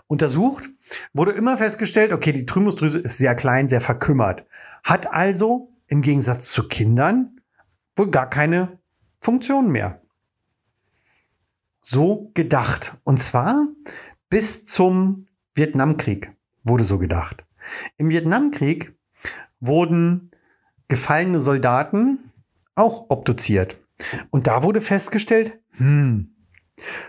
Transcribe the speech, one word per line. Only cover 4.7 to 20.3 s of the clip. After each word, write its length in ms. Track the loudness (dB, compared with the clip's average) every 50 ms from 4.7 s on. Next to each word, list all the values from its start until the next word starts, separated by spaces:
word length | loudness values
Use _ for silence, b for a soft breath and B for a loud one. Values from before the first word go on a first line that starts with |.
| B B 0
Hat 300 | 0 0 0 0 -2 -2
also 580 | 0 0 0 0 0 0 0 0 -2 -4 -10 _ _ _ -2
im 140 | 0 0
Gegensatz 480 | 2 2 2 2 0 0 -2 0 0 0
zu 160 | 0 -2 -2 -4
Kindern 680 | -4 0 2 2 2 4 4 2 2 2 0 -2 b b b b b b b b _ _ _ _ _
wohl 140 | -2 0 2
gar 200 | 2 0 0 0
keine 500 | 0 0 2 2 2 0 0 -2 -6 -12 _ _ _ _ _ _ _ _
Funktion 500 | -2 -2 -2 0 0 0 0 0 2 2
mehr. 300 | 0 0 -2 -4 -6 -10 _ _ _ _ _ _ _ _ _ _ _ _ _ _ _ _ _ _ _ _ _ _ _ _ _ _ _ _ _ _ _ _ _ _ _ _
So 500 | -10 -4 0 2 2 2 0 -2 -6 -6 -4
gedacht. 640 | -4 -2 0 0 0 0 0 -4 -6 -6 -10 -10 -8 _
Und 160 | 0 2 2
zwar 480 | 2 2 2 0 0 2 2 2 0 0 -4 -10 B B B B B B B B _ _
bis 360 | 0 2 2 2 0 0 -2
zum 640 | -2 0 2 4 4 4 2 2 2 0 -2 -8 -16 _ _ _ _ _
Vietnamkrieg 840 | 0 0 0 2 2 2 2 0 0 -2 -4 -4 -4 -6 -12 -16 _ _ _ _ _ -2
wurde 200 | 0 2 2 2
so 140 | 2 0 0
gedacht. 480 | 0 0 -2 -2 -4 -6 -10 -16 -20 _ B B B B B B B B B -4
Im 120 | -2 0
Vietnamkrieg 880 | 0 0 0 0 0 2 0 -2 -2 -2 -2 -2 -2 -2 -6 -12 -16 _ _ _ B B B B B B B B _ _
wurden 720 | -4 0 2 2 2 2 2 2 2 2 0 -2 b b